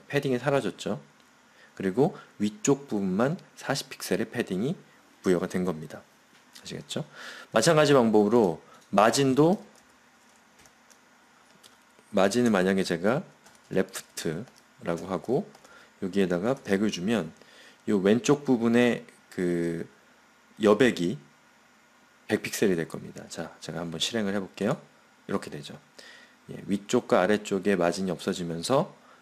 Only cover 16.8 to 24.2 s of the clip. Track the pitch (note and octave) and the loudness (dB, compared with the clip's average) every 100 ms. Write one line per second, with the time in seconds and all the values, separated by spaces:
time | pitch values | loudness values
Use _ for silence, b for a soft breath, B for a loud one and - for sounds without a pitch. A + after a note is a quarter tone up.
16.8 | G#2+ F2+ F2+ A#2 D#2+ - B B B B | 0 -2 -2 -2 -4 -12 B B B B
17.8 | - G#2 F#2+ A#2 - C#3+ D3 B2+ A#2 A#2 | -2 0 4 2 2 0 2 0 2 4
18.8 | B2 A2+ - - _ - F2+ F2 E2+ E2+ | 2 0 -8 -20 _ -4 -2 0 -2 -4
19.8 | - _ _ _ _ _ _ - G#2+ G#2 | -10 _ _ _ _ _ _ 0 4 6
20.8 | C3 F2+ F2 C#3+ - _ _ _ _ _ | 4 2 -2 -4 -12 _ _ _ _ _
21.8 | _ _ _ _ - G#2+ - - A2 F2 | _ _ _ _ -4 -4 -4 -2 0 0
22.8 | D#2 - D2 - - - D#2 - - D#2+ | -2 -8 -14 -16 -16 -12 -12 -12 -12 -10
23.8 | E2+ D#2+ - A#2 | -8 -6 -4 -2